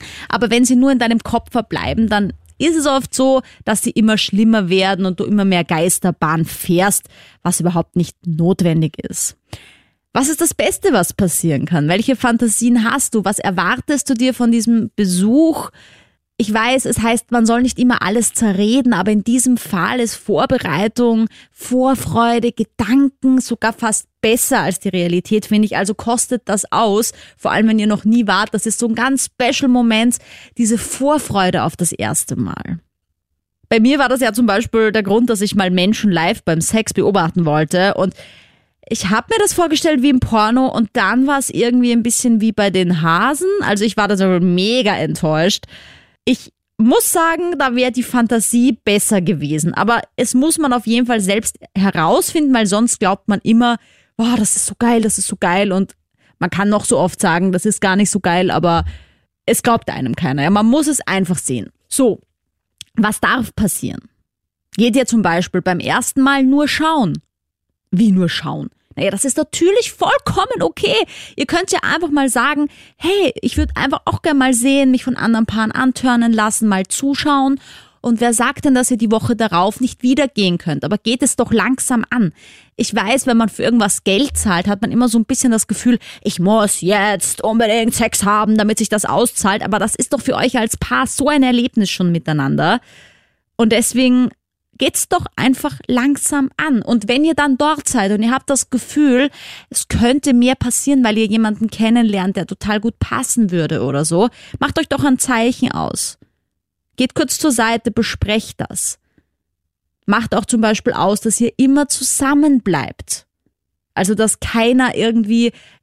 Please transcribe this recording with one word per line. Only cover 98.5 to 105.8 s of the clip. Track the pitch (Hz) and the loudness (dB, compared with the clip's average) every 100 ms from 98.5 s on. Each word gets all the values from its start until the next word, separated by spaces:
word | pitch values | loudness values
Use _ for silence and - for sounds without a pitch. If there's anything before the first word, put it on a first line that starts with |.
das | 269 - | -4 -2
Gefühl, | 247 - 294 294 247 277 - - - - | -6 -4 0 2 4 0 -4 -20 -20 -10
es | - - | -8 -4
könnte | - 240 277 285 | 0 2 2 2
mehr | 240 247 262 | 4 4 0
passieren, | 247 - 277 277 | -2 -2 0 2
weil | 233 214 | 2 2
ihr | 220 | 0
jemanden | 220 220 208 214 | 0 0 -2 -4
kennenlernt, | - 220 240 220 196 185 | -2 2 2 2 0 -2
der | 190 165 | -4 -6
total | - 202 208 | -6 -4 -2
gut | 220 - | -4 -4
passen | - 233 254 240 202 | -4 -4 -2 0 0
würde | 175 151 147 | 0 -2 -2
oder | 123 139 | -2 -2
so, | 156 170 240 - - - | 0 0 0 -2 -14 -6
macht | 285 330 | -4 -2
euch | 302 | -4
doch | 277 | 0
ein | 285 254 | 2 0
Zeichen | - 233 240 - 247 | 0 0 0 0 -4
aus. | 82 | -4